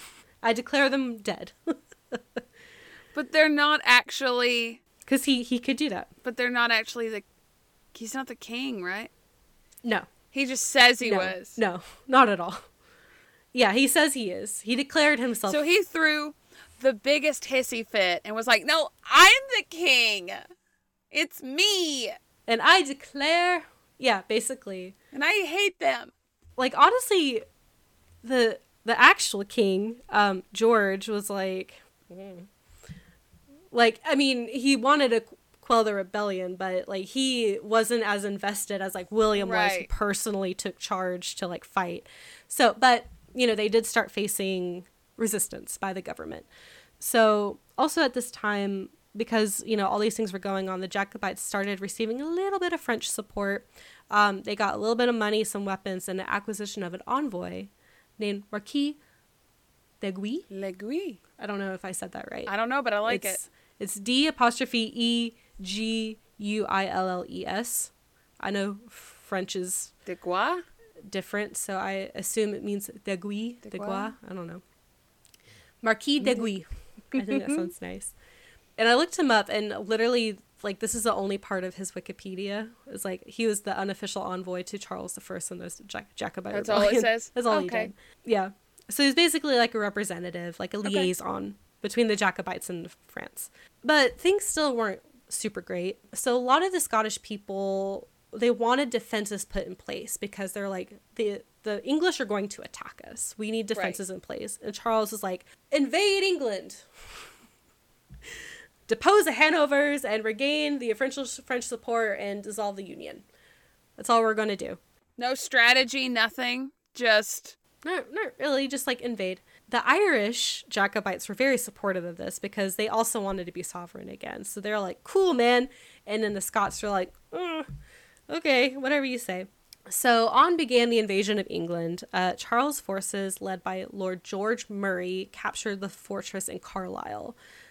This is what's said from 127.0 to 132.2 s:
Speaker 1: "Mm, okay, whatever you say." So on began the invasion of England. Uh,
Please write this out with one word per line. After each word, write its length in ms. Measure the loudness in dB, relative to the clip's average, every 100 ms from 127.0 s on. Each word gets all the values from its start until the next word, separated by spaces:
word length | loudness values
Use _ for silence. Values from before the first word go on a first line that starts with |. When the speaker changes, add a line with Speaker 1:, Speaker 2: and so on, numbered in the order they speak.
| -2 -8 _
Speaker 1:
"Mm, 320 | -8 -6 -6 -8 -14 -18 -20 -20 _ -10
okay, 480 | -4 2 4 2 0
whatever 280 | 0 0
you 140 | 0 -4
say." 280 | -6 -8 -10 _ _ -20 -8
So 380 | 0 4 6 6
on 280 | 6 6 4
began 340 | 4 4 4
the 80 | 2
invasion 400 | 2 0 0 -2
of 80 | -4
England. 540 | -6 -4 -4 -4 -6 -6
Uh, 200 | -2